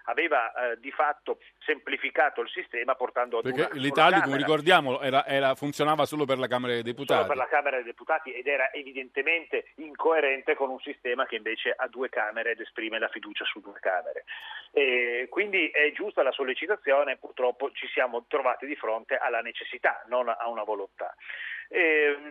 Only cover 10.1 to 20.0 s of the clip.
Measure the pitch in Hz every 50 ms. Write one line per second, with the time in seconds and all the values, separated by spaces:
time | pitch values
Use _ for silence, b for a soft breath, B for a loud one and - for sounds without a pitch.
10.1 | 160 156 143 139 135 131 - 156 147 - 139 131 131 123 - 147 139 - - 127
11.1 | 120 131 127 - 120 110 107 110 110 - - 120 - - 127 120 - 120 131 -
12.1 | - 120 107 107 110 117 113 117 113 110 107 - - 117 113 107 110 110 110 104
13.1 | - 113 104 104 104 - - - - 107 101 101 101 - - 98 92 87 - -
14.1 | - - - B B B B B B B B B - 151 139 131 127 123 120 120
15.1 | 120 123 127 - - 185 208 208 196 185 160 - - 147 147 151 139 - 202 208
16.1 | - 175 143 127 - - 135 127 127 - 156 180 208 - - 139 135 143 143 139
17.1 | 127 - - - - - 127 123 120 - 139 - - - - - - 147 127 123
18.1 | 120 120 - - 151 143 131 123 123 - 131 143 147 - 120 110 110 113 117 -
19.1 | 135 - - 123 120 113 117 117 - - 113 - 127 123 - 156 - -